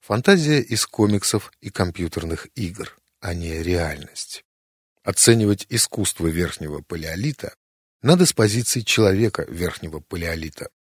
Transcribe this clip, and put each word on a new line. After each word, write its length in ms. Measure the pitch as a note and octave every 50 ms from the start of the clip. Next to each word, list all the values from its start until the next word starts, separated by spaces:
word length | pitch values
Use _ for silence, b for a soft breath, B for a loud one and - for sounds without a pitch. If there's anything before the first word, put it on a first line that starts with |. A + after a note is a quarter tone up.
фантазия 600 | _ - G#2 A2 A#2 - G3+ F3+ D#3 D3 D3+ C#3+
из 240 | A#2 - A2+ G#2+ -
комиксов 640 | - - - G#2+ G2+ G#2 G2+ - - - G#2+ - - _ _
и 80 | - -
компьютерных 760 | - - G2 F2+ E2+ - F2 E2 - - D#2+ E2 E2 - - - _
игр, 420 | - G#2 F2 F#2 - - - - _ _ _ _ _
а 120 | - F#2 F2
не 280 | E2+ E2+ E2 D#2+ D#2+ E2
реальность. 800 | F2 F2+ F2 E2+ D#2+ D2+ D2 D2 - _ - - - - - _ _ _ _ _ _ _ _ _ _ _ _ _
Оценивать 640 | - F#2+ - - - A#2 A2+ G#2+ G2+ G#2 F#2+ - _
искусство 580 | A#2+ A2 - - - - G2+ - - - E2
верхнего 540 | E2 D#2+ E2 F2+ E2 - - D#2 D2+ D2+ D2+
палеолита 720 | C#2+ _ F2 E2 D#2 D#2+ D#2+ F#2 A2+ D3+ C#3+ _ - - - _ _ _ _ _ _ _ _ _
надо 240 | - B2 E3+ F3+ F3+
с 80 | - -
позиции 480 | - A2+ G#2+ G2+ A#2+ A#2 - - B2
человека 640 | A2 - - - A2 G2+ F#2+ G2 A#2 G#2+ - - - -
верхнего 500 | - E2+ F2 E2+ - - - E2 D#2 D#2
палеолита. 720 | - _ - E2+ E2+ E2+ E2 E2 D#2+ D#2 - - - - _ _